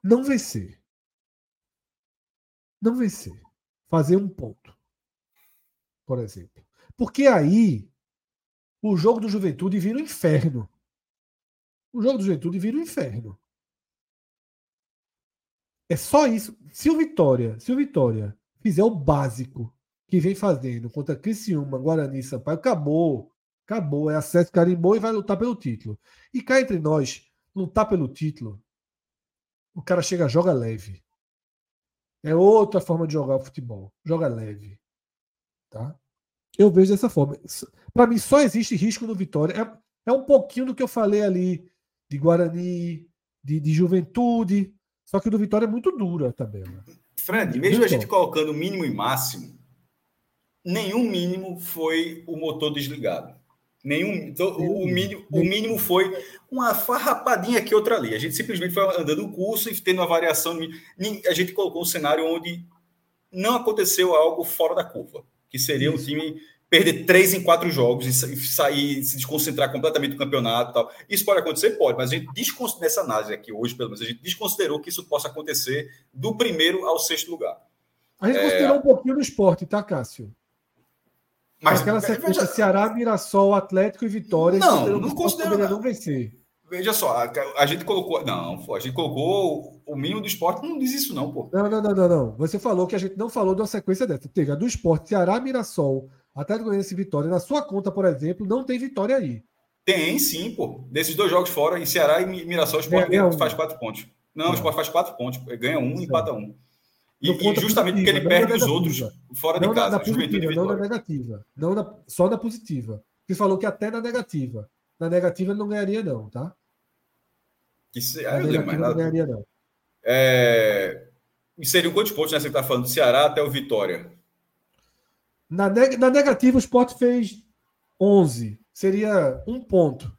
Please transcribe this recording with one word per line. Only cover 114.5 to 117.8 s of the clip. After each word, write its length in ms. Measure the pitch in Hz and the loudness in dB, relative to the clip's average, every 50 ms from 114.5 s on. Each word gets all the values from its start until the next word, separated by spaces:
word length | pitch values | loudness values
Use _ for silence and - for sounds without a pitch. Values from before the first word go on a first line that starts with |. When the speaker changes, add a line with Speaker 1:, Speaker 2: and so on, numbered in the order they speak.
| 117 110 101 _ _ _ _ _ _ _ | -8 -12 -14 _ _ _ _ _ _ _
Speaker 1:
Na 100 | 165 170 | -4 0
negativa 420 | 175 180 175 175 170 - 190 185 202 | 0 2 0 0 -2 -2 -4 -4 -4
ele 60 | 208 | -4
não 80 | 214 202 | -4 -4
ganharia, 340 | 208 208 202 190 208 220 214 | -4 -4 -2 -2 -4 -4 -4
não, 260 | 170 131 113 107 104 | -4 -6 -6 -8 -12
tá? 240 | _ 123 139 180 - _ _ _ _ _ _ _ _ _ _ _ _ _ _ _ _ _ _ _ _ _ _ _ _ _ | _ -10 -10 -10 -12 _ _ _ _ _ _ _ _ _ _ _ _ _ _ _ _ _ _ _ _ _ _ _ _ _